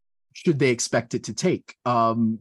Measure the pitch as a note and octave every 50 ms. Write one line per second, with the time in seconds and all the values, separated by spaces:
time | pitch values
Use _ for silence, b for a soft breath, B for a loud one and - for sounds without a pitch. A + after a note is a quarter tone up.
0 | _ _ _ _ _ _ - - - F3+ D3+ C3 C#3+ B2+ A#2+ A#2+ - - - A#2
1 | A2 - - A#2 - - G#2+ - - F#3 C#3 - _ - - _ - B2 B2 A#2
2 | A2+ A#2 A2+ A#2 A2+ A2 A2+ G#2+